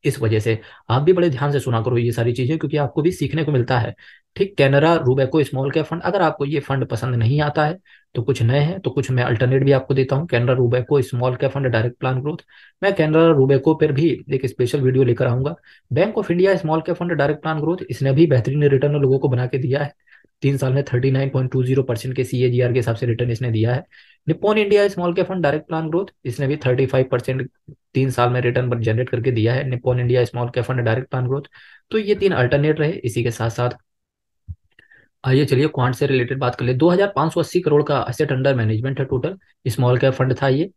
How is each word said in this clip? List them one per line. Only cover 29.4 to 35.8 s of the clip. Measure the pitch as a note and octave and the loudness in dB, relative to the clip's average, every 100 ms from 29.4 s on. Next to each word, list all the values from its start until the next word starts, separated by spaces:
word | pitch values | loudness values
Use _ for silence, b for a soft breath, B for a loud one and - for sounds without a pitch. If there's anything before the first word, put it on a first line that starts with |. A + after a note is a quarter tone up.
| A2 | 0
है। | C3 C#3 | 0 -2
निप्पॉन | A#2+ B2+ B2 | -4 -2 -2
इंडिया | B2 B2 | 0 2
स्मॉल | A#2 A#2+ A#2+ | 0 -2 -4
कैप | B2+ | -4
फंड | A#2 B2+ | -4 -2
डायरेक्ट | A#2 A2+ C3 | 0 -2 -4
प्लान | C3 B2 | -4 -2
ग्रोथ। | C3+ C#3 B B B _ | -4 -6 B B B _
तो | A3 | -4
ये | G3+ | 0
तीन | G3+ G3 | 0 0
अल्टरनेट | C3+ B2 C#3+ D3+ D3+ | 2 2 2 2 0
रहे। | C#3+ | -2
इसी | - A#2+ A#2+ | -2 -6 -2
के | A#2 | -4
साथ | A#2 A#2 | -2 -4
साथ | A2+ B2 - _ _ _ _ _ _ - - _ b b b b _ | -2 -4 -4 _ _ _ _ _ _ -18 -18 _ b b b b _
आइए | C3 C3 | 0 2
चलिए | C#3+ C3 D#3 | 2 2 0
क्वांट | - | 0